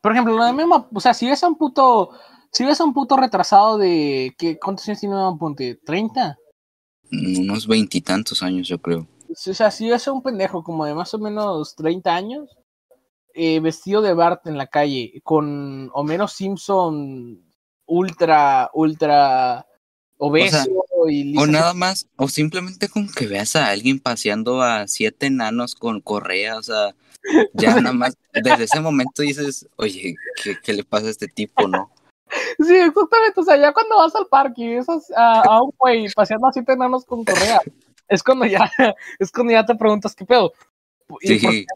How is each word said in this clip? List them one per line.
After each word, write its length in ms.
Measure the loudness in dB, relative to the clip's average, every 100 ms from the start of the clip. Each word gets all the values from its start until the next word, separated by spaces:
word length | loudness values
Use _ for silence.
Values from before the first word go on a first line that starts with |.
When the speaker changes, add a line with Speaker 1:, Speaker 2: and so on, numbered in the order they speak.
Speaker 1:
Por 100 | 0
ejemplo, 240 | 0 2 2
lo 80 | 0
de 80 |
Memo, 340 | 0 2 2 0
o 80 | -2
sea, 140 | 0
si 140 | 2 0
ves 160 | 0
a 40 | 0
un 80 | 0
puto, 520 | -2 4 4 4 0 -6 -20 _ _
si 140 | -4 0
ves 160 | 2
a 20 |
un 100 | 0
puto 220 | 0 0 2
retrasado 640 | 2 0 4 4 4 2
de, 560 | 2 2 0 -2 -4 _
¿qué, 200 | -6 -4
cuántos 280 | -8 -8 -8
años 120 | -6
tiene 160 | -4 -2
Memo 120 | -2 -2
Aponte? 400 | -6 -6 -8 -10 -6
¿Treinta? 520 | -4 -4 -4 -4 -6 _ _ _ _ _ _ _
Speaker 2:
Unos 560 | -6 -4 -2 -2 -4 -2
veintitantos 720 | 0 0 -4 -4 -6 -4 -6
años, 240 | -4 -6 -6
yo 120 | -8
creo. 260 | -4 -6 -6 _ _
Speaker 1:
O 240 | -14 -10
sea, 160 | 0 0
si 160 | 0 -2
ves 180 | -2 -2
a 40 |
un 120 | -6
pendejo 400 | -6 -4 -4 -6
como 220 | -8 -6 -6
de 80 | -6
más 180 | -8
o 60 | -8
menos 560 | -8 -6 -4 -4 -8 -6
treinta 400 | -4 -2 -2 -4
años, 340 | -6 -12 -16 _ _ _ _ _ _ _ _ -4
eh, 240 | -2 0
vestido 420 | -2 -6 -2 0
de 120 | 2 2
Bart 320 | 2 0 -8
en 100 | -10
la 100 | -4
calle, 540 | -2 0 -2 -8 -12
con 680 | -2 -2 0 -8 -10 -12 -10
Homero 340 | -6 -4 -4 -4
Simpson 1160 | -6 -8 -8 -2 0 0 -4 -8 -12 -16 -20 _ _ _ _ _
ultra, 840 | -2 -2 0 2 4 4 2 0
ultra 920 | 0 0 0 2 4 4 2 0 -4 -10 _ _ _ _ _
obeso 400 | 0 2 2 0
Speaker 2:
O 60 |
sea, 100 | 0 -2 -2 0 2
Speaker 1:
y 240 | 0 -2 0
Speaker 2:
o 80 | 2
Speaker 1:
Lisa 60 |
Speaker 2:
nada 200 | 4 2
Speaker 1:
Simpson. 80 | 0
Speaker 2:
más, 280 | -4 -4 -10 -6
o 100 | -4
simplemente 640 | -2 -2 -4 -8 -8 -6
con 180 | -4 -6
que 180 | -6 -6
veas 280 | -4 -2 0
a 140 | 0
alguien 300 | 0 0 0
paseando 600 | -2 -4 -4 -2 -2 0
a 260 | 0 0 -4
siete 400 | -4 -4 -2 -2
enanos 480 | -2 -2 -4 -8 -8
con 260 | -8 -8
correa, 560 | -6 -6 -4 -4 -4 -8
o 60 |
sea, 320 | -6 -4 -4 -6 _ _ 2 2 2
ya 220 | 2 2 4
Speaker 1:
<laughs> 60 |
Speaker 2:
nada 120 | 2
más, 240 | 0 -4 -6 _
desde 300 | -4 2 2
ese 160 | 2 0
momento 400 | 0 0 -2 -4
dices, 480 | -4 -2 -6 -8 -16 _
"Oye, 380 | -6 -6 -10 -10 -14 -10
¿qué, 140 | -10 -8
qué 100 | -6
le 100 | -6
pasa 240 | -2 -4 -4
a 40 |
este 160 | -8 -10
tipo, 400 | -8 -6 -2 0
no?". 240 | -2 -8 _ _ _ _ -8 -8 -2
Speaker 1:
Sí, 180 | 6 6
exactamente, 640 | 6 2 2 4 2 0
o 40 |
sea, 140 | 4 6
ya 140 | 6
cuando 260 | 4 2 4
vas 180 | 4 2
al 100 | 2
parque 360 | 2 2 -2
y 40 | -6 -4
ves 120 | -4
a, 80 | -6 -4 2
a, 260 | 6 6
a 180 | 6 6
un 100 | 2 2
güey 320 | 2 2 0 0
paseando 320 | 0 2 0
a 40 |
siete 220 | 0 -2
enanos 320 | 0 0 -2 -6
con 180 | -8
correa, 380 | -2 0 2 2 0 _ _
Speaker 2:
<laughs> 220 | _ _
Speaker 1:
es 140 | -2
cuando 220 | 2 2 2
ya, 240 | 2 2 2
<laughs> 200 | 0 0 -12 -8
es 120 | -6
cuando 220 | -2 2
ya 100 | 2 2
te 100 | 2
preguntas 400 | 2 0 -4 -10
qué 100 | 2
pedo. 260 | 2 2
¿Y 540 | _ _ _ _ _ _
por 140 | -8
Speaker 2:
Sí. 180 | 0 2
Speaker 1:
qué? 260 | 2 0 -4